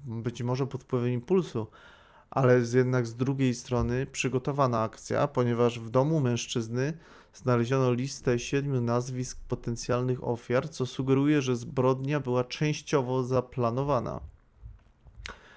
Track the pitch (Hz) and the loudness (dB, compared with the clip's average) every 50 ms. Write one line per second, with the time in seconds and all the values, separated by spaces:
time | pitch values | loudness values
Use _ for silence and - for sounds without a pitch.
0 | 143 123 113 117 110 123 117 - 120 123 127 127 139 131 - 127 - - 131 123 | -12 -10 -8 -6 -6 -6 -6 -4 -4 -2 -2 -2 -2 -4 -6 -8 -8 -2 -2 0
1 | 120 123 123 120 120 - 185 190 156 - - 117 107 - - - - - - - | 0 0 0 -2 0 2 2 2 2 0 -4 -6 -6 -6 -10 -20 -20 -20 -20 -20
2 | - - - - - - - 135 135 123 123 127 120 117 120 127 127 127 127 127 | -20 -20 -20 -20 -14 -6 -2 2 4 6 6 6 4 4 2 2 2 4 2 0
3 | 117 117 113 120 127 135 139 135 135 127 117 - - - 123 120 117 117 123 127 | 0 -2 -2 -2 -2 -2 0 0 0 0 0 -2 -4 -2 0 0 0 0 0 -2
4 | 135 131 - - - 127 127 127 - 147 143 143 139 123 117 113 110 110 - - | -4 -4 -4 -4 -2 0 -2 -2 -2 -2 0 2 2 2 2 0 0 -2 -4 -8
5 | - - 113 110 143 143 - 127 123 120 120 117 120 120 120 117 113 113 113 131 | -8 -2 0 0 0 0 2 0 2 2 4 4 2 2 2 -2 -6 0 2 2
6 | 135 156 160 156 135 123 120 117 - - - 127 117 113 117 127 135 151 165 - | 2 4 2 2 2 2 0 0 -2 -4 -4 -4 -4 -2 -2 -2 -2 -2 -4 -8
7 | - - - - - _ - - - 127 123 117 117 117 135 135 131 123 123 120 | -12 -20 -20 -20 -20 _ -16 -6 0 2 2 2 4 2 2 2 4 2 2 0
8 | 131 139 - - - 135 120 120 - - 139 139 143 143 135 123 120 117 120 123 | -2 -6 -6 -4 0 0 0 0 0 -2 -2 -2 0 0 -2 0 0 0 0 0
9 | 123 131 127 127 127 - - - - - 123 120 - 120 117 120 - - 120 123 | 0 -2 -6 -6 -6 -6 -8 -10 -8 -6 -6 -6 -4 -6 -6 -4 -2 -2 -2 0
10 | 127 127 123 123 - - 120 113 - - 120 131 143 156 - - 127 123 - - | 0 0 -2 -2 -2 -4 -4 -4 -2 0 0 0 0 -2 -4 -4 -6 -4 -4 -4
11 | 131 131 135 135 139 147 151 147 131 127 127 117 120 - - 135 123 131 131 131 | 2 4 4 4 6 4 4 4 4 2 0 -2 -4 -6 0 2 4 4 4 2
12 | 135 139 151 147 135 123 123 127 123 - - - 151 151 147 - - - 160 143 | 0 -2 -2 -2 0 0 0 0 0 -2 -2 -2 0 0 0 -2 -4 0 0 0
13 | 123 123 127 131 127 120 131 127 123 - - 127 120 117 117 131 139 143 139 117 | 2 2 0 -2 0 2 0 0 0 -2 -2 -2 0 0 0 0 0 0 0 0
14 | 104 - 69 - - - - - _ _ _ - - - - - _ _ _ _ | -2 -4 -8 -8 -10 -14 -18 -20 _ _ _ -20 -18 -18 -18 -20 _ _ _ _
15 | - - - - - - - - - - - | -20 -20 -20 -16 -14 -14 -14 -16 -20 -20 -20